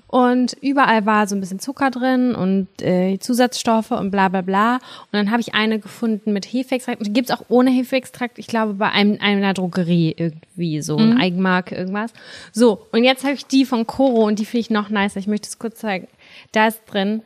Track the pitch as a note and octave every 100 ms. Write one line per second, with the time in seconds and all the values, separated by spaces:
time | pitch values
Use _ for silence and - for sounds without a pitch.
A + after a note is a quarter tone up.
0 | - B3+ B3 B3+ B3 - C4+ C#4 A3+ A3
1 | G#3 G#3+ G#3 G3+ F#3 F#3+ - C#4 C4+ B3
2 | C4 B3+ B3 - F#3 G3 F#3 - - F3+
3 | F#3 G3 - A#3+ B3 - A#3+ A3+ G#3+ A#3+
4 | G3 G3 F#3+ F#3+ F3+ F#3+ A3+ B3 - -
5 | - G#3 G3+ A#3 - G#3 A3 A3 G3 -
6 | A3+ G#3 G#3+ G3+ - B3+ B3+ B3 B3 A#3+
7 | G#3 A3 A#3+ - - A#3+ B3+ B3+ A#3+ C4
8 | B3+ - A#3+ - - A3+ A3 G3 G#3 G3
9 | G#3 G#3 G3+ G3+ G3 F#3+ F3+ F3+ E3+ F3
10 | D#3+ - E3 D#3+ - - E3+ D3+ D#3+ D3+
11 | A3 A#3+ F#3 F3 F#3+ F3+ F3+ - F#3 G3+
12 | A3+ - - - - G#3+ A#3+ F#3+ - -
13 | B3 B3+ C#4 C#4 - C4+ C4 A#3 A3+ -
14 | C4+ A#3 G#3+ G#3 G#3+ A#3+ A3 G#3+ G#3 G#3
15 | G3+ G3 G3 G#3+ - - A3+ A3 A3 F#3
16 | - _ - - - A3 A3 G#3+ _ G3+
17 | G3 A3